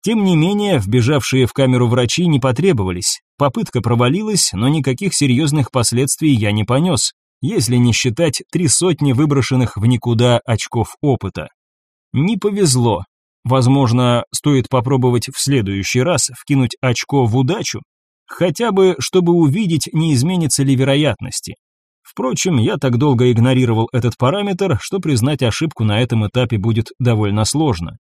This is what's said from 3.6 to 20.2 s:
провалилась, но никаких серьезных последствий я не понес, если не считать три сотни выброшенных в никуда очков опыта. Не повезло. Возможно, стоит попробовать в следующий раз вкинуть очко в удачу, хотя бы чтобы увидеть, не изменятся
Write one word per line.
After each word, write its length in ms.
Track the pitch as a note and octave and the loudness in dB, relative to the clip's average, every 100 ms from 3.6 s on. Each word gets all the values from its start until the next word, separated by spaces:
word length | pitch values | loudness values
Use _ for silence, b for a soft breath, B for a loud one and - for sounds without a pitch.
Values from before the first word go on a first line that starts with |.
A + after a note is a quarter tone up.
| G3+ A#2+ | -4 -4
провалилась, 720 | G#2+ A#2 B2 E3+ G#3+ G3+ - | -2 0 2 0 -2 -2 -2
но 160 | F2+ B2 | 0 0
никаких 440 | D#3 C3+ C3 G3 | 0 -2 -2 -4
серьезных 560 | - C3+ B2 D#3 D3+ A#2+ | -2 0 2 0 0 -2
последствий 640 | C3 A2+ A#2+ C3 - D#3 | -2 -2 0 -2 0 0
я 220 | B2 G#2 | 2 0
не 100 | G#2+ | -2
понес, 480 | G#2 B2+ F3 C3+ - _ _ _ | 0 0 0 0 -4 _ _ _
если 340 | C3+ G#3+ A2+ B2 | -4 -2 0 2
не 160 | A#2+ | 2
считать 500 | A2+ C3 A2 E3+ - - | 2 -2 0 -2 -2 -6
три 200 | E3 E3 | -2 0
сотни 420 | - F3+ D#3 D3 | 0 0 0 0
выброшенных 640 | B2 D3+ C#3 A#2 C3 B2 - | 2 2 2 2 0 0 0
в 100 | A2 | 0
никуда 540 | B2 A#2+ A#2 B2 A#2+ - | 2 0 2 4 2 0
очков 500 | A2 - A#2+ G#2+ - | -4 -2 -4 -4 -4
опыта. 480 | D3 C3 G2 - D2+ _ _ _ _ _ _ | -2 -2 -4 -10 -14 _ _ _ _ _ _
Не 240 | A#2+ E3+ A3 | -2 0 0
повезло. 680 | G#3 G3+ F3+ B2+ A#2 F2+ - _ _ _ | -2 0 2 2 2 0 -6 _ _ _
Возможно, 800 | A#2 C3 A#2+ C#3 C3 A#2+ B2 A#2+ - | -2 2 4 4 2 2 2 0 -2
стоит 360 | - D3+ C#3 A#2+ | -4 0 0 0
попробовать 580 | B2+ A#2+ C3+ B2 B2 - | -2 0 0 2 0 -4
в 140 | - | -8
следующий 600 | - C#3 G2 G2 G2 - | -2 -2 -2 -4 -2 -2
раз 280 | D#3+ E3 - B2 | 0 -2 -4 -8
вкинуть 380 | - C#3+ B2 - | -2 0 0 -2
очко 460 | C3 A#2 - C#3+ A#2+ | -4 -4 -2 0 2
в 100 | A#2+ | 2
удачу, 460 | C3 G#3 - - - _ _ _ _ | 0 -2 -6 -10 -14 _ _ _ _
хотя 460 | - F3 - A#3 | -4 -4 -2 -2
бы 240 | G3 F#3+ F3 | 2 2 2
чтобы 340 | - F#3+ F3 | -2 0 2
увидеть, 560 | F3 D#3 D#3 G#3 E3 - | 4 4 2 0 -2 -2
не 220 | D#3 E3 | -2 0
изменятся 500 | C3+ | 2